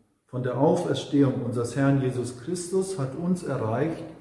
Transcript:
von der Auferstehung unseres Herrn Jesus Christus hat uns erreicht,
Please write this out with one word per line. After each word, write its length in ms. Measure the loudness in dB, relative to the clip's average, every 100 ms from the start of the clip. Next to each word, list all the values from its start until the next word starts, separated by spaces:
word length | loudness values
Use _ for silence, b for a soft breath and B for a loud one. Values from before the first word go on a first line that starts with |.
| _ _
von 180 | _ -6
der 160 | -2 2
Auferstehung 880 | 4 4 0 -2 2 4 4 2
unseres 320 | -2 -2 -2 2
Herrn 240 | 4 4
Jesus 400 | 2 -2 -4 -6
Christus 580 | -6 -6 -2 -2 -2 -4
hat 160 | -6 -2
uns 260 | 0 0
erreicht, 640 | -2 -2 0 0 0 -4 -10 -16